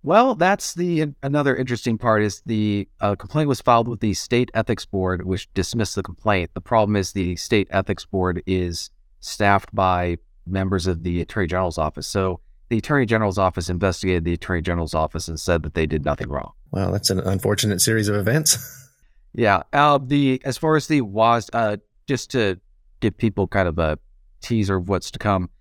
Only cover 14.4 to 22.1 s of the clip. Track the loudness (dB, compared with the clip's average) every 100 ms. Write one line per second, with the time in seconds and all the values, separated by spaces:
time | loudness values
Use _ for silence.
14.4 | -2 -2 -2 -2 -2 -2 -2 -4 -8 -6
15.4 | 0 0 0 -2 0 0 -2 -4 -4 -8
16.4 | -8 -18 -6 -2 0 0 0 0 0 0
17.4 | 0 0 0 0 0 0 0 0 2 2
18.4 | 2 -2 -4 -20 -20 _ _ _ _ 0
19.4 | 2 2 2 2 4 4 2 2 2 0
20.4 | -4 -2 2 2 2 0 0 2 4 4
21.4 | 2 -2 0 -2 _ _ -4